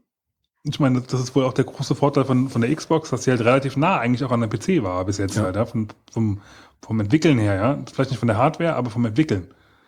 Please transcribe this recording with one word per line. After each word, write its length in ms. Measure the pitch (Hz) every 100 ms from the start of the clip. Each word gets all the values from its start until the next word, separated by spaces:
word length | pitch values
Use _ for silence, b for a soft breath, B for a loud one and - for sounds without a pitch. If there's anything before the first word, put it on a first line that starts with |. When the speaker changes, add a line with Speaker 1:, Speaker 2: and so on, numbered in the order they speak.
| _ _ _ _ _ _
Speaker 1:
Ich 160 | 147 -
meine, 220 | 139 123
das 180 | 127 127
ist 160 | 123 139
wohl 80 |
auch 80 | 127
der 120 | 123
große 300 | 131 - 139
Vorteil 300 | 151 143 143
von, 240 | 131 127 131
von 140 | 120
der 120 | 120
Xbox, 360 | 151 - 160 -
dass 140 | 123
sie 60 | -
halt 120 | 123
relativ 340 | 117 135 135 135
nah 220 | 165 175
eigentlich 260 | 120 123
auch 60 | 139
an 80 | 120
der 80 | 113
P 100 | 110
C 240 | - 185
war 220 | 98 90
bis 140 | 92 98
jetzt 180 | 95 98
Speaker 2:
Ja. 60 |
Speaker 1:
halt, 140 | 92 98
ja. 100 | 120
Vom, 220 | 113 107 - _
vom, 300 | - 110 98 B B B B
vom 200 | - 110
Entwickeln 380 | 104 156 170 127
her, 180 | 107 98
ja. 220 | 113 143 127
Vielleicht 180 | - 135
nicht 100 | 123
von 80 | 117
der 100 | 104
Hardware, 360 | 139 156 170 139
aber 140 | 123
vom 140 | 107
Entwickeln. 440 | 117 107 156 101 87 b b b